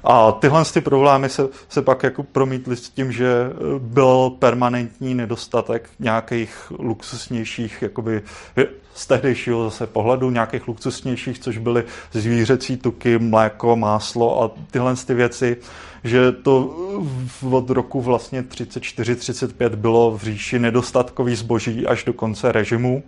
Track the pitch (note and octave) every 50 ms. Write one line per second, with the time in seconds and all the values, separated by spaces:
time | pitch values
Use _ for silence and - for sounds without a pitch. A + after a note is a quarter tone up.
0 | - A2 B2 A#2+ A2 A2 G2+ - - C#3+ D3 E3 D#3 - - E3+ - C#3+ C#3 C3+
1 | C#3 C#3+ C#3 C3+ C3+ C3 - - C3+ C3+ - - - _ - D3 C3+ C3+ C3 -
2 | - B2+ B2+ - C#3 - _ C3+ C3+ C3 C3 B2+ B2+ B2+ B2 A#2+ - - _ -
3 | C3 C3 A2+ A#2 B2+ B2+ B2 A#2+ B2 B2+ - - D#3 D3+ C#3 C#3 B2 A2+ A#2 C#3
4 | C3 B2+ B2+ C3 C3 B2+ B2+ - C#3 A#2+ A#2+ B2 B2 B2 B2 B2 A#2+ A2+ - _
5 | C3+ B2+ B2+ B2 A#2 G#2+ A#2 - - - - A#2 A2 - A#2 A#2 A2+ - _ -
6 | A2 A2+ A2 A2+ A2 - B2 A#2 A2+ - - - - - - - D3 B2 G#2+ G#2+
7 | - - - A2+ - - B2 A2+ A2 - - - A#2+ G#2 - - B2 G2+ - -
8 | A2 A2+ A2 G#2+ G2+ - - - - - - B2 C3+ - - - _ _ - -
9 | - - C#3 A#2 C3+ C3+ B2 B2 - B2 A#2 A#2 A2+ G#2+ - - A#2 A2 - A2+
10 | G#2 A#2 B2+ B2+ C3 C3 B2 A#2 A2+ - - A#2+ - A#2+ A2+ - - C3 B2 -
11 | - C3+ B2 A2+ - C3 A#2 - - C3 G#2+ A2+ A2+ A#2 A#2+ A#2+ A#2 A#2 - -
12 | - - - A2+ G#2 A#2 A#2+ A#2 A2+ A2 C3 B2+ - - C3 B2 - A#2+ G#2+ -
13 | - B2 A#2 A2+ A#2 A2+ A2 A2 A2 A2 G#2+ - - A#2+ A#2 A#2 A2 G#2 G#2+ G#2+
14 | - - - A#2+ A#2 - - B2 A#2 A2 - - - - - B2+ B2 B2+ B2+ B2+
15 | - - B2+ A#2+ B2 A#2 - - C3+ A#2+ A#2+ A#2+ - - - - - - - -
16 | - A#2 A#2 B2+ B2+ B2+ B2 - - C#3+ C3+ C3 C3 C3 D3+ E3 F3+ F#3+ G3+ G3+
17 | F3+ C#3+ C3 B2+ B2+ B2 - - C3+ B2+ B2+ C3 B2+ B2+ B2+ B2+ A#2+ - - C3+
18 | A#2 B2+ B2 A2+ - - C3+ C3 B2+ B2+ - - A#2+ - - A#2+ - - - -
19 | A2+ A2+ B2 A#2+ - - A2+ - C3+ A2+ - - B2+ A#2 G#2 G#2 G#2 A#2 A2+ A#2
20 | A#2 A2+ A2 G#2 G#2 A2 G#2+ G#2 - - B2+ B2 A#2+ A#2 A2 B2 - - - B2+
21 | B2 - - - B2+ B2 A#2+ G#2 A2+ A2+ B2 A2 - B2+ A2 A#2 - - A#2+ G#2+
22 | - B2+ A#2 - A2+ A2 G#2 - - B2 G#2 A2 G#2 - A#2 A#2 B2 B2 B2+ C#3+
23 | -